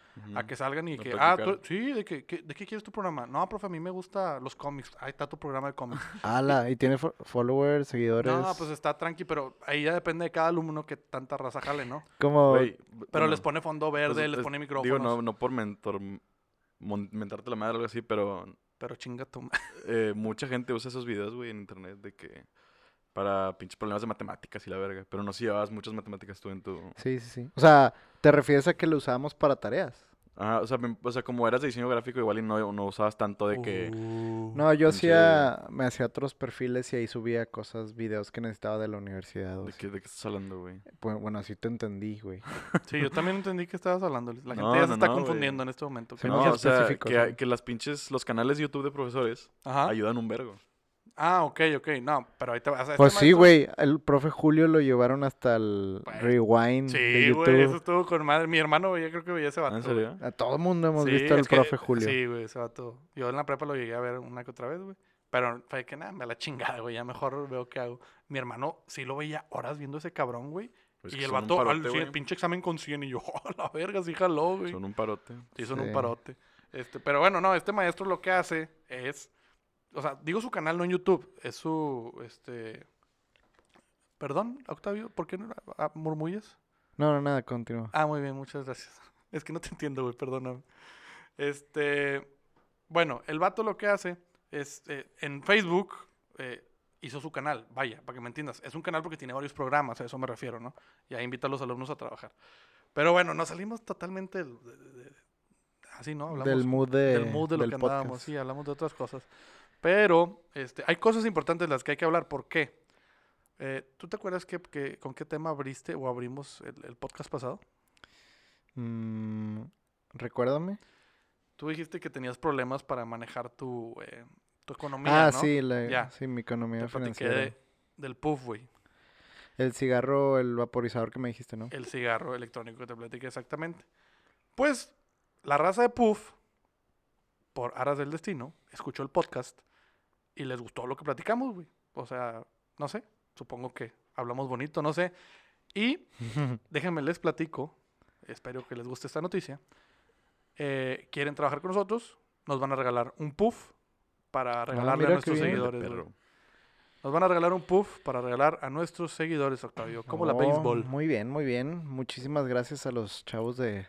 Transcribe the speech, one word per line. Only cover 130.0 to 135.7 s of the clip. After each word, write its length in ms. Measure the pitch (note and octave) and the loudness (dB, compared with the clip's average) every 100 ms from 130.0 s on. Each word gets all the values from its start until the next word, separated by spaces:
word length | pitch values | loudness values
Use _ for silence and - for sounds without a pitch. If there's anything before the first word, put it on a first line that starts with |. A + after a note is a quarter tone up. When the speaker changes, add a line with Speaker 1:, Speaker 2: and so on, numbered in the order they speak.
| B2+ C#3 C#3 C3+ | 2 2 4 4
Speaker 3:
el 180 | B2+ A#2+ | 2 0
vaporizador 540 | A#2 B2+ A#2+ A#2+ A2+ | -2 -2 -2 -2 -4
que 80 | C3 | -6
me 100 | B2 | -8
dijiste, 280 | A2+ B2 A2 | -8 -14 -12
¿no? 120 | A#2 | -10
Speaker 2:
El 140 | C3+ | -10
cigarro 500 | B2 C3 A#2+ A2+ D3 | -10 -6 -2 -2 -2
electrónico 440 | B2+ A#2 B2 A#2 A2+ | -8 -10 -14 -14 -14
que 80 | A#2+ | -14
te 100 | A#2 | -14
platiqué 300 | A#2 A#2+ B2+ | -14 -12 -12
exactamente. 580 | B2+ A#2+ D3 E3 E3+ _ _ _ _ _ _ _ | -12 -10 -8 -8 -12 _ _ _ _ _ _ _
Pues, 380 | - C#4+ C4 - _ _ _ _ _ | 0 0 0 -6 _ _ _ _ _
la 160 | - C#3+ | -2 2
raza 240 | E3 | 2